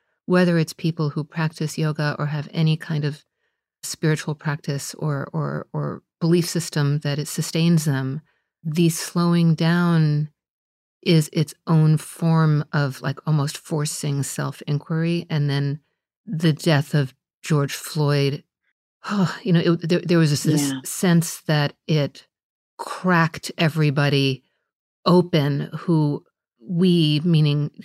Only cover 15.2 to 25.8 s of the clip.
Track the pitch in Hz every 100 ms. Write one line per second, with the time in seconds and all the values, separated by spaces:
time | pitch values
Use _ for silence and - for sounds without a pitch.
15.2 | 170 156 147 139 143 143 _ _ _ _
16.2 | - 165 160 147 175 143 147 151 131 -
17.2 | _ _ - 151 139 - - 156 147 143
18.2 | 139 143 - _ _ _ _ _ - 208
19.2 | 175 - 208 170 165 170 160 175 - 170
20.2 | 156 147 - 151 143 135 - - 190 170
21.2 | 165 - - 151 143 - - 156 139 -
22.2 | - _ _ _ _ - - - 185 170
23.2 | 160 - - - 165 160 151 143 143 143
24.2 | 139 131 _ _ _ _ _ _ - 180
25.2 | 175 165 143 143 151 156